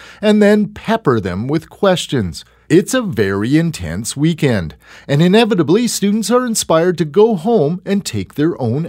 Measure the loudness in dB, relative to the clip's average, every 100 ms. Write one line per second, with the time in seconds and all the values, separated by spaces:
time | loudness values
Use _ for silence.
0 | -18 -4 2 4 4 4 0 -6 -4 -2
1 | 0 0 -2 -6 -4 -6 -6 -2 0 0
2 | -2 -4 -4 -8 -18 _ _ 2 2 -2
3 | -2 -2 0 0 0 0 0 -4 -8 -8
4 | -8 -2 -2 0 0 0 -4 -12 -20 -20
5 | -2 2 4 4 2 0 2 2 0 -2
6 | -2 -2 0 0 0 -4 0 2 2 0
7 | -2 2 2 2 0 0 0 -2 -4 -4
8 | -4 -8 -8 -2 -2 -2 -4 -4